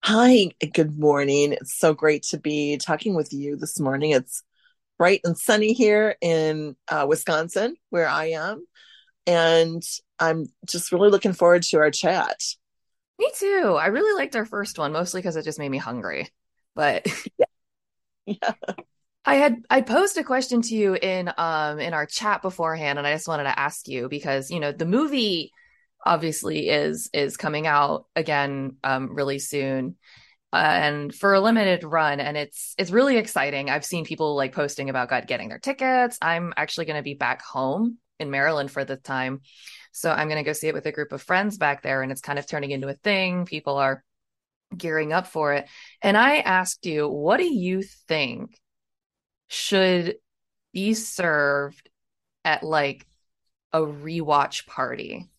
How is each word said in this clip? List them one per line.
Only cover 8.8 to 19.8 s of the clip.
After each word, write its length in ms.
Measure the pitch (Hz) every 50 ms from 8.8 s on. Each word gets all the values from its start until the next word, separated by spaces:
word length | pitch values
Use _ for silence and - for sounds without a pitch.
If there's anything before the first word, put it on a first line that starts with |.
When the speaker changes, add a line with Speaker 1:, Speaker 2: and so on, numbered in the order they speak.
| - - - - _ _ _ _ _
Speaker 1:
and 560 | - 175 170 165 165 165 165 165 165 160 170 170 - - - _ _ _ _
I'm 280 | 165 165 160 165 156 - _ _ -
just 260 | - - 175 - -
really 180 | - 175 196 208
looking 200 | 202 196 - 214
forward 320 | 185 - 180 175 175 175 170
to 140 | - -
our 140 | 160 151 151
chat. 520 | 139 - - 165 185 180 - - - - - - - _ _ _ _ _ _ _ _ _ _ _ _
Speaker 2:
Me 140 | - 415 605 -
too. 400 | - 392 392 403 381 339 320 175 147
I 80 | 156
really 340 | 185 202 269 415 427 415 370
liked 140 | 277 277 -
our 100 | 233 208
first 320 | 220 - 202 202 - -
one, 140 | - 151 143
mostly 300 | 156 160 175 175 - 185
'cause 160 | 180 190 160
it 80 | 160 147
just 140 | 156 151 -
made 100 | 147 139
me 60 | 135
hungry. 500 | 135 - 113 120 123 95 92 76 69 87 - _ _ _ _ _ _ _ _ _
But 300 | - 151 147 117 - -
<laughs> 260 | 190 - - - - _
Speaker 1:
Yeah. 80 | - - - _ _ _ _ _ _ _ _ _ _ _ _ _ _ _
Yeah. 280 | - 208 - - 226 220 _ - - 190 - - _ _ _ _ _ _ _ _
Speaker 2:
I 100 | 269 285
had, 280 | 277 285 294 233 240 - _
I 120 | 254 262